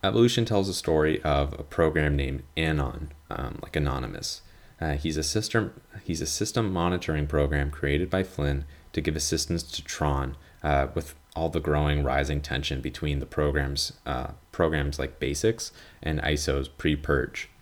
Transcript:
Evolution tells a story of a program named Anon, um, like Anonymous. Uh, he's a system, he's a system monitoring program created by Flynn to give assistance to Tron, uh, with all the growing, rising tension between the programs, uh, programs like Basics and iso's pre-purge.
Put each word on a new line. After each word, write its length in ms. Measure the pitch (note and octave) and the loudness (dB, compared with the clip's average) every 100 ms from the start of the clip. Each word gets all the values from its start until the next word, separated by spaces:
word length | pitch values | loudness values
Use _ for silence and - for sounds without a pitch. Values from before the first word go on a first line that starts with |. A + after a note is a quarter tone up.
Evolution 440 | G2 G#2+ A#2+ A#2+ A2+ | 2 6 6 4 2
tells 200 | G#2 G2 | 2 2
a 60 | |
story 500 | F2 - D#2 D#2 D#2 | 0 2 4 4 2
of 280 | D#2 D2 C#2+ - | 2 2 2 -2
a 20 | |
program 540 | D2 - D#2+ D2+ D2+ C#2+ | -8 2 4 4 2 2
named 260 | C2+ C2+ C2 - | 0 -4 -6 -2
Anon, 560 | D#2+ D2+ C2+ A#1+ D2 - - | 0 2 0 -4 -12 -14 -10
um, 280 | - C2+ - | -6 -6 -8
like 140 | - D2+ | -4 0
Anonymous. 640 | C#2+ - B1 - - - - - - - | 0 0 -4 -8 -8 -10 -14 -20 -20 -6
Uh, 140 | D#2+ | -2
he's 240 | D2 D#2+ D#2 | 0 -2 -2
a 40 | |
system, 560 | D2+ G#2+ G#2+ A2+ G#2 - - G2 | 0 -2 0 0 0 -8 -18 -14
he's 200 | - D#2+ | -6 -4
a 40 | - | -4
system 460 | - G#2+ - G#2+ | -4 -2 0 0
monitoring 540 | F#2 E2+ F2+ - D2+ D2 | 2 2 0 0 -2 0
program 440 | D2+ C#2+ D2 C#2+ | 2 2 2 -2
created 380 | C#2+ C#2+ D2 F2+ | -2 0 0 2
by 140 | F#2 | 0
Flynn 420 | F#2+ - C#2+ C#2 C#2+ - - | -2 -2 0 0 -4 -14 -6
to 80 | - | -2
give 120 | D#2 | -2
assistance 480 | D#2 - D#2+ - E2+ | -2 0 -2 0 -2
to 220 | - - | -4 -10
Tron, 540 | - - D2+ C#2 C2+ C2+ - - | -10 -2 0 2 -2 -8 -18 -6
uh, 240 | D#2 C#2+ C2 | 0 2 2
with 200 | - - - _ F2 | -2 -8 -14 _ -4
all 140 | E2 | 0
the 100 | E2 | 0
growing, 420 | C#2+ D2+ D2+ D2 | 2 2 4 2
rising 380 | C#2 C2+ C#2+ D2 | 2 2 2 -2
tension 400 | D2 B1+ - C2+ | -2 -4 -2 -4
between 380 | C#2+ - D2+ C#2+ | -6 -4 -2 -2
the 80 | C2+ | -2
programs, 680 | - D2 D2 C#2 C#2 - - - | 0 2 2 0 -2 -4 -6 -6
uh, 220 | B1+ - - - | -4 -6 -12 -16
programs 460 | - E2 D#2 C#2+ C#2 | 0 2 2 0 -2
like 220 | C2+ - | -6 -4
Basics 500 | - D2 - A2+ - - - - | -4 2 0 0 -6 -12 -20 -8
and 160 | - D#2 | -4 -2
iso's 440 | - D2 D2 C#2 C#2 | 0 0 2 0 -2
pre-purge. 840 | - D#2 D2 C#2+ C#2+ B1 - - - | -2 0 0 2 0 0 -8 -14 -18